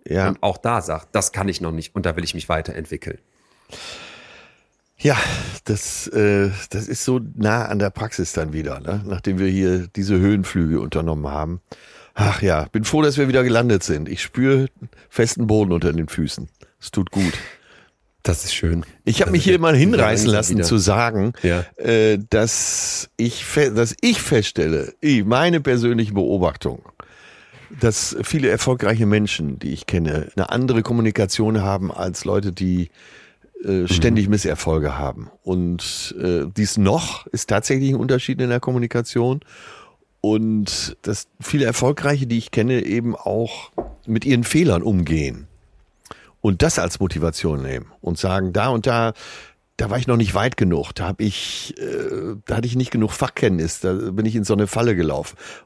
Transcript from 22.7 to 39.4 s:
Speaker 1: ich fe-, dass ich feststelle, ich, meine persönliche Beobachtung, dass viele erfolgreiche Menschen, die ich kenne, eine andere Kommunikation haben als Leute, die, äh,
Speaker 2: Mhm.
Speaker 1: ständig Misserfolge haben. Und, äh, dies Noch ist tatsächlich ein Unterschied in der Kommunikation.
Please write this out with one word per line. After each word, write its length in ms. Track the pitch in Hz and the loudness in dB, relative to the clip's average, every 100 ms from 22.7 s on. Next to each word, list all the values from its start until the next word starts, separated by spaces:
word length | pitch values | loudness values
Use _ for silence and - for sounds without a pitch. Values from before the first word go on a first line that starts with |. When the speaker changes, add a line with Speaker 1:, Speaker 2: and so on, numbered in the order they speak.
| - - - - - | -4 -4 -6 -8 -4
Speaker 1:
ich 260 | 117 - - | -4 -4 -4
fe-, 260 | - 139 | 2 2
dass 240 | 107 113 - | 4 0 2
ich 200 | 240 226 | 0 2
feststelle, 720 | - 123 104 - 78 78 67 - | 2 2 2 0 0 0 -2 -2
ich, 240 | 151 127 101 | 2 4 4
meine 340 | 123 170 170 | 2 4 2
persönliche 540 | 135 123 120 117 110 | 2 2 2 2 0
Beobachtung, 720 | 101 80 98 87 73 - 60 - - - - - - - - - 143 | 0 0 2 0 0 -6 -8 -14 -20 -20 -20 -20 -20 -20 -20 -18 -2
dass 360 | 120 110 - - | 0 0 -2 -6
viele 280 | - 160 127 | -2 0 2
erfolgreiche 560 | 113 - 123 104 113 107 | 2 2 0 2 2 4
Menschen, 520 | 107 104 - 76 65 | 4 2 -2 -4 -6
die 140 | - | -6
ich 160 | 65 - | -8 -2
kenne, 400 | 92 80 76 76 - | -2 0 -2 -4 -4
eine 140 | 92 | -2
andere 300 | 120 127 117 | 0 0 0
Kommunikation 800 | 110 117 113 104 98 - 110 110 | 0 0 0 2 0 0 0 2
haben 300 | 98 98 95 | 0 0 -2
als 340 | - 92 87 - | -4 -6 -4 -2
Leute, 260 | 98 98 | -2 -2
die, 400 | 90 92 90 85 _ - - - _ _ - | -4 -2 0 -2 _ -20 -20 -20 _ _ -12
äh, 60 | 101 | -4
Speaker 2:
Mhm. 160 | 95 87 | -2 0
Speaker 1:
ständig 400 | 87 117 113 98 | 2 2 2 2
Misserfolge 680 | 104 95 78 - 80 73 69 | 0 0 -4 -2 0 -2 -4
haben. 340 | 71 - - _ | -6 -8 -16 _
Und, 720 | - 92 87 87 - - - - | -4 -2 -2 -4 -6 -8 -10 -6
äh, 240 | 85 87 73 98 | -2 0 -2 -2
dies 220 | 107 - | -2 2
Noch 480 | 98 147 - - - | 2 2 -2 -10 -8
ist 220 | 117 - | -8 -2
tatsächlich 400 | 107 - 135 135 | -2 0 0 2
ein 60 | 135 | 0
Unterschied 440 | 123 131 - 131 | 2 0 0 -2
in 80 | 127 | 0
der 100 | 120 | 0
Kommunikation. 800 | - 127 120 120 117 123 120 139 | 0 -2 0 -2 -2 0 0 -2